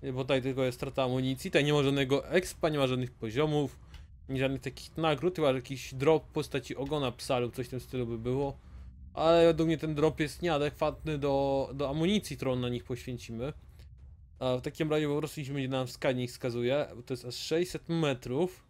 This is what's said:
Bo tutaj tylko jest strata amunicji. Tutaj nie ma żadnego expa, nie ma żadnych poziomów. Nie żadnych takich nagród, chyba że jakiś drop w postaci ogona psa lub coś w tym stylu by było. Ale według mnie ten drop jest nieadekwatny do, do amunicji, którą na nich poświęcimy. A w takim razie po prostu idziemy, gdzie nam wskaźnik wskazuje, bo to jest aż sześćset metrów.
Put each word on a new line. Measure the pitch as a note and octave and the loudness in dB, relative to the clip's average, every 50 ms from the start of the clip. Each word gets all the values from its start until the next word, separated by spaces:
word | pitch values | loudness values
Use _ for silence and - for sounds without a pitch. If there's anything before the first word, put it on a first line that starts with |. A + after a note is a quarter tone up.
| - C#3 B2+ | -6 -6 -4
Bo | B2+ C3+ | -4 0
tutaj | B2+ D3 C3+ A#2+ | 2 2 2 2
tylko | C3+ C3 B2+ C3 | 0 0 2 2
jest | B2+ B2 - | 0 0 -2
strata | - C#3 B2+ - C3+ | -6 -4 0 0 2
amunicji. | B2+ B2 C3 C3 C3 C3+ B2+ - G3 | 2 2 2 2 0 -2 -2 -4 2
Tutaj | - E3 C#3+ | 4 4 4
nie | D3 D3 | 6 4
ma | D3 C#3 | 4 4
żadnego | C3+ C#3 C#3 C#3 C3 C3+ C3+ - - | 4 4 2 2 2 2 0 0 2
expa, | C#3+ F3+ F3+ - - - - E3 | 0 0 0 0 -6 -2 0 0
nie | D#3 D3 | 2 4
ma | C#3 | 2
żadnych | C3 B2+ B2+ B2+ B2 | 2 2 0 -2 -4
poziomów. | - - - A2+ G#2+ B2+ D3+ D#3 D3+ D3 D3 B2+ - - - - - - - - - - - - | -6 -8 -8 -4 0 0 2 2 2 2 0 0 -4 -10 -20 -20 -18 -18 -18 -18 -20 -20 -10 -6
Nie | C3+ C3 | -2 0
żadnych | C3 C3 C3+ C3 | 0 0 0 -2
takich | B2 C3+ B2+ - - - - | -4 -8 -8 -8 -16 -12 -6
nagród, | - D#3+ D#3+ D3+ C#3 - F3+ F3+ | 0 2 2 2 4 2 -2 0
chyba | - D#3 C#3+ C3 | 4 4 4 4
że | C3 | 2
jakiś | B2+ - C#3 B2+ - - - | 0 -6 -8 -10 -8 -10 -6
drop | C3 C3+ D3+ D#3+ D3+ - | -2 2 2 2 2 0
w | - - | -2 -6
postaci | D#3+ D3 - - C#3 - - - | -6 -6 -2 -4 -4 -4 -4 -8
ogona | - C3 C#3 D3+ D3+ C#3 B2+ B2 | -6 -4 -4 -2 -2 -2 -2 -4
psa | - - - C3+ B2 | -6 -2 0 2 2
lub | B2 A#2+ - | 2 0 -2
coś | - B2+ | -6 -8
w | - | -6
tym | - B2+ | -6 -10
stylu | A#2+ - - B2+ B2 | -8 -6 -4 -4 -4
by | A#2 A#2 A2+ | -2 -4 -4
było. | A2+ B2 B2+ C3+ C#3+ C#3 C3 - - - - - - - - - - - - | -2 -2 -2 0 -2 -2 -4 -8 -16 -18 -18 -16 -16 -16 -18 -18 -18 -14 -4
Ale | - D3 D#3+ E3 E3+ E3 | 0 4 6 8 8 8
według | E3+ E3 D#3 E3 | 6 6 4 4
mnie | D#3+ E3 D3+ | 2 2 0
ten | - D#3+ D#3 | 0 -4 0
drop | D3 D3+ D#3 D#3 - | 4 2 2 4 2
jest | D#3+ D3 - - - | -2 -4 -2 -4 -2
nieadekwatny | F3 D#3+ C#3+ C#3+ D3 C#3+ - D#3+ D3+ C#3+ - - D#3 D#3 D3 | 0 2 2 2 0 0 0 0 0 0 -2 -4 -4 -2 0
do, | C#3 C#3+ C#3 C#3 C#3 C#3 C3+ C3+ C3+ - B2+ | 2 2 2 4 2 2 2 2 0 -2 -2
do | C#3 C#3+ C3 | -4 -2 -2
amunicji, | C#3 D#3 D#3+ F3 G#3 G#3+ - - - | 0 2 2 4 2 2 0 -2 -8
którą | A#2+ - C3+ B2+ | -4 -2 0 0
na | B2+ B2 B2 | 0 0 -2
nich | B2 A#2+ A#2+ | -2 -4 -4
poświęcimy. | - C3 B2 - - B2+ A#2 - - A#2 A2+ A#2+ C#3+ D#3 - - - - - - - - - - - - - - - - - | -6 -8 -8 -6 -8 -8 -8 -8 -10 -8 -6 -6 -6 -8 -10 -16 -20 -20 -20 -20 -20 -20 -20 -20 -20 -20 -20 -20 -20 -12 -4
A | C3 B2+ B2+ | 0 0 0
w | B2+ B2+ | 0 -2
takim | D3+ C#3+ - E3 D#3 | -4 -2 -2 0 2
razie | D3+ D3+ D#3 D3 | 2 2 2 2
po | C#3+ D3 | 0 0
prostu | D3 D3 - - | -2 -4 -6 -6
idziemy, | D3+ B2+ C#3 C#3+ | -8 -4 -2 -2
gdzie | C3+ C3 | -2 0
nam | C3 C3 C3 | 0 0 -2
wskaźnik | B2 - - - D3+ C3 B2 B2 A#2+ | -2 -6 -2 0 0 2 2 -2 -4
wskazuje, | - - - C3 A#2 A#2+ A#2+ A#2+ C3+ D3 D3 - E2+ | -6 -6 -6 -4 -2 0 0 2 2 2 0 -2 -6
bo | A2 A#2+ | -14 -8
to | - C3+ | -8 -8
jest | B2 - | -8 -6
aż | B2+ A#2+ | -10 -10
sześćset | - - - D#3+ D#3+ F3+ F3+ - D#3+ - - | -8 -4 0 0 0 0 0 -4 -10 -6 -4
metrów. | E3 E3 D#3+ D3 C3+ B2 - A#2+ B2 C#3 F3 F3+ - - - _ | -2 0 2 2 0 0 -2 -4 -2 0 0 -2 -2 -8 -20 _